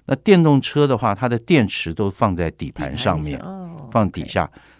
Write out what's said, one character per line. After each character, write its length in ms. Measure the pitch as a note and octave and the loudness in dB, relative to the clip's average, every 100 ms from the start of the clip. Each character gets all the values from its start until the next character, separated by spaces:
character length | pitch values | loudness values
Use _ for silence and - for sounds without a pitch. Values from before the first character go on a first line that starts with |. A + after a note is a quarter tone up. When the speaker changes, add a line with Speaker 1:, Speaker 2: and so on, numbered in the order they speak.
| - | -6
Speaker 1:
那 80 | C3+ | -2
电 260 | - F#3 | 4 6
动 180 | D#3+ C#3 | 6 4
车 260 | - D3 D3 | 2 0 0
的 100 | A#2+ | 2
话， 180 | A#2 | -2
它 140 | G2+ B2 | -2 -2
的 100 | A#2+ | -2
电 280 | - D3+ G2+ | 2 2 2
池 280 | - - | -2 -6
都 160 | E2 G2 | -4 -4
放 240 | - G#2+ | 0 0
在 160 | F2 E2 | 0 -4
底 220 | - C3+ | -6 -10
盘 240 | - - A#2 | -8 -8 -4
上 240 | G#2 D#2+ | -2 -2
面， 180 | A2 - | -4 -10
Speaker 2:
底 60 | |
盘 20 | - | -12
上， 300 | F#3+ F3 D#3 | -14 -16 -16
哦， 120 | - | -4
Speaker 1:
放 180 | A#2+ G2 | -2 -2
底 160 | F2+ - | -4 -6
下。 180 | F#2 | -4
Speaker 2:
OK。 180 | D#2+ - _ | -4 -8 _